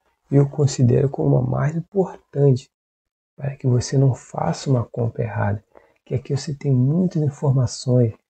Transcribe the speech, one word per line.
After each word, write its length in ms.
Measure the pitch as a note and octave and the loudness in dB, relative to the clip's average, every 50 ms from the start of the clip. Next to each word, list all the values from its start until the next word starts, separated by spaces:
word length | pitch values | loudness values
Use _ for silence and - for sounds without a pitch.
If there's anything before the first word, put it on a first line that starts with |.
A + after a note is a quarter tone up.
| _ _ _ _ _ _ | _ _ _ _ _ _
e 60 | C#3 | 2
eu 120 | C#3 C#3+ C#3 | 2 2 2
considero 640 | - - D3 C3+ - - C3 A#2 B2 C3 C3+ C#3 | 2 0 0 0 2 2 2 4 4 4 2 0
como 260 | C#3+ - D#3 C#3+ C3+ | -2 -2 0 2 2
a 60 | B2+ | 2
mais 340 | B2 B2 B2+ C3 C3+ D3 D#3+ | 2 0 -2 -2 -2 -2 -4
importante 960 | E3+ D#3+ - - G3 F3+ - - - _ _ - C#3 C#3+ C#3 B2+ A#2+ - _ _ _ _ _ _ _ _ _ _ _ _ _ _ | -6 -8 -4 -2 -2 -2 -2 -4 -16 _ _ -2 2 4 4 4 2 -2 _ _ _ _ _ _ _ _ _ _ _ _ _ _
para 180 | - C#3 C3+ C#3 | -10 -8 -8 -8
que 100 | - - | -4 0
você 320 | C3 A#2+ B2 - - C#3+ C3+ | 0 0 0 0 0 0 2
não 160 | C#3 C3+ A#2+ | 2 2 0
faça 560 | - - - - - - E3+ E3 - - D3+ | -2 -10 -12 -8 -4 -4 -4 -4 -4 -2 -2
uma 140 | C3 A#2+ A2 | 0 0 -2
compra 380 | - - B2 A#2+ A#2 - - | -4 -6 -4 -4 -4 -4 -6
errada. 400 | A#2+ G#2+ G#2 A2 G#2+ G#2 G2+ G2 - _ _ - _ _ _ _ | -6 -4 -4 -4 -2 -2 -4 -4 -8 _ _ -20 _ _ _ _
Que 120 | _ - C#3 | _ -8 -8
aqui 200 | B2+ - - C#3+ | -8 -4 -4 -6
você 200 | C#3 - - C#3+ | -4 -4 -8 -10
tem 180 | - - C#3+ | -6 -2 0
muitas 500 | C3+ B2 B2+ C3+ D3+ F3+ F#3 F3 - D#3+ | 2 2 2 2 2 2 0 0 0 -2
informações. 920 | D3+ C#3+ C#3+ - D3+ C#3+ C3 C3+ B2 A#2 - - - B2+ B2 B2+ B2 A2+ - _ _ | -2 -2 -4 -2 -2 0 0 2 0 -2 -4 -6 -4 0 2 2 2 2 -2 _ _